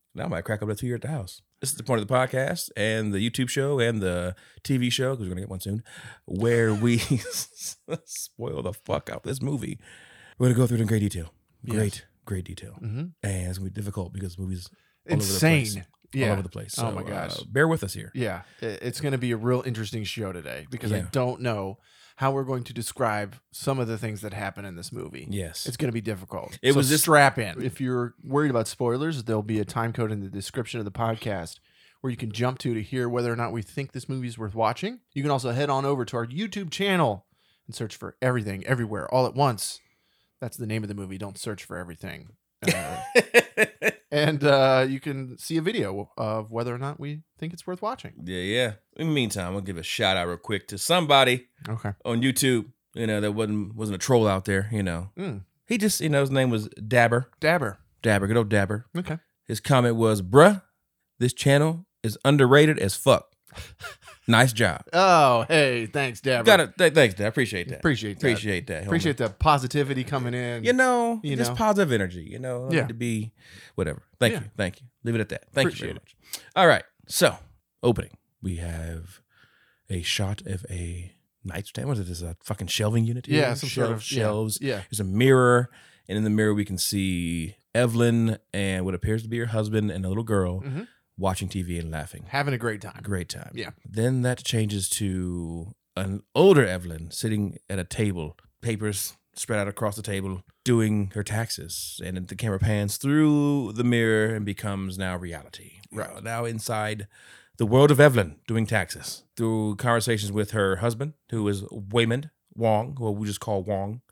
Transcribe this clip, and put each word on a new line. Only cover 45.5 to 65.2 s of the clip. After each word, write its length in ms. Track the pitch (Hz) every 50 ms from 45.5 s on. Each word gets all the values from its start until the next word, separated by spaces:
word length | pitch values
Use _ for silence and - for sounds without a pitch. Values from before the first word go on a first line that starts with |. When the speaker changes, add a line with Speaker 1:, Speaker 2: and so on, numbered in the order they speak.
| 165 165
Speaker 2:
a 40 |
video 500 | 160 185 233 208 120 98 98 101 104 - - -
of 340 | 113 107 107 110 107 110
whether 220 | 113 117 120 123 120
or 40 | 123
not 220 | 131 139 147 -
we 220 | 143 143 147 156 - _ _ -
think 160 | 160 165 175
it's 120 | 170 - -
worth 140 | 180 180
watching. 320 | - 214 262 - - - - - 80
Speaker 1:
Yeah, 140 | 87 92 90
yeah. 300 | 90 98 107 123 127 113 104 - _ _ -
In 120 | - 160 165
the 60 | 151
meantime, 400 | 143 120 104 - 101 90 87 92
I'll 80 | 101
give 160 | 95 95 90 82
a 60 | 80
shout 340 | - - - 113 95 95 92
out 100 | 87 87
real 100 | 87 82
quick 300 | - - 107 95 - -
to 80 | 104 104
somebody 720 | - - 170 180 165 143 143 135 131 127 123 123 - _ _ - - 113
Speaker 2:
Okay. 240 | 110 113 - 104 98 - -
Speaker 1:
on 160 | - 117 117
YouTube, 440 | 123 131 127 - 139 131 127 113 101 - - _ _ _ -
you 140 | - 117 110
know, 140 | 107 104
that 120 | 104 104 104
wasn't, 420 | 110 110 104 104 107 101 98 110
wasn't 200 | 110 110 107 98
a 40 | 90
troll 280 | - - 131 117 110 104
out 180 | 95 95 92
there, 240 | - 98 95 98 107
you 120 | 113 104 98
know. 260 | 90 85 82 92 101 - 175
Speaker 2:
Mm. 260 | 196 185 117 98 92 _ _ _ _ -
Speaker 1:
He 100 | 226 226
just, 240 | 202 208 - -
you 80 | 156 156
know, 120 | 147 139
his 100 | 139 135
name 180 | 135 135 131 127
was 180 | 117 110 107 -
Dabber. 600 | - - 107 107 127 120 117 117 117 120 127 - _ -
Speaker 2:
Dabber. 400 | - 151 170 175 135 104 95 - _ _ _ _
Speaker 1:
Dabber, 260 | - 113 104 98 98 98
good 100 | 113 120
old 120 | 113 101
Dabber. 360 | 107 101 98 95 104 107 120 _ - 170
Speaker 2:
Okay. 220 | 185 - 151 165 _ _ _ _ _
Speaker 1:
His 140 | - 113 107
comment 360 | - - 143 127 120 120 117
was, 260 | 113 113 110 110 101
"Bruh, 400 | 90 90 107 139 160 202 208 190 - _ _ _ _ _ _ _ _ _ _ -
this 140 | 120 127 -
channel 520 | - - 139 139 143 151 160 170 165 185 _ _ _ -
is 140 | 113 104 - -
underrated 540 | 135 147 143 131 123 139 147 156 156 151 -
as 160 | - 95 -
fuck." 360 | - - 135 120 - - _ _ _ _ _ -
<laughs> 80 | - - - - - - - - - _ - - - _ -
Nice 260 | 113 113 123 131 113
job. 300 | 107 113 92 76 - - - -
Speaker 2:
Oh, 500 | 175 190 190 175 160